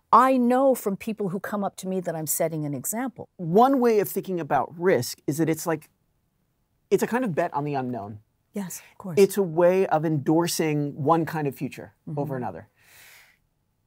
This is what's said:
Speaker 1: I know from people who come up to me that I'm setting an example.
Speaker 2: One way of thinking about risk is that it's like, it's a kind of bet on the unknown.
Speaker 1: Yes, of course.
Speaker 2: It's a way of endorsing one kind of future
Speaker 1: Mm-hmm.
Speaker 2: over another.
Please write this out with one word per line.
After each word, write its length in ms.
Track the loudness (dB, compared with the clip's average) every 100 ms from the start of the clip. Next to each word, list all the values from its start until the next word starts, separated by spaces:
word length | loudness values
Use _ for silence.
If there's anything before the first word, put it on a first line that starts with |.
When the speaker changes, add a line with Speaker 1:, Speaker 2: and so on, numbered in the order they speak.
| _
Speaker 1:
I 260 | 4 6 4
know 360 | 4 4 4
from 220 | 2 -2 -4
people 340 | -6 -6 -6
who 100 | -6
come 240 | -6 -4
up 120 | -4 -6
to 100 | -6
me 120 | -4
that 160 | -4 -6
I'm 100 | -4
setting 380 | -2 -2 -2 -4
an 80 |
example. 540 | -6 -6 -6 -6 -8 -16 -10
Speaker 2:
One 440 | 0 4 6 4
way 180 | 4 2
of 80 | 0
thinking 300 | -2 -4 -4
about 340 | 0 0 -2 -2
risk 400 | 2 2 0 -6 -4
is 100 | 0
that 120 | 0
it's 180 | 0 -2
like, 220 | -6 -8 _ _ _ _ _ _ _ _ _ _
it's 140 | 0
a 40 | 0
kind 180 | 0 0
of 100 | 0
bet 180 | -2
on 120 | -2 -4
the 80 |
unknown. 460 | -4 -4 -6 -10 -14 _ _ _
Speaker 1:
Yes, 280 | -10 -8 -10 -16
of 60 | -16
course. 200 | -2 4
Speaker 2:
It's 180 | 4 4
a 60 |
way 420 | -2 4 4 4 2
of 180 | 2 2
endorsing 880 | 0 2 2 2 0 0 0 -2 -2
one 300 | 2 2 0
kind 200 | -2 -4
of 80 | -4
future 380 | -8 -10 -16 _ -10
Speaker 1:
Mm-hmm. 80 | -8
Speaker 2:
over 160 | -6 -6
another. 320 | -8 -10 -16 _ _ -20 -20 -20 _ _ _ _ _ _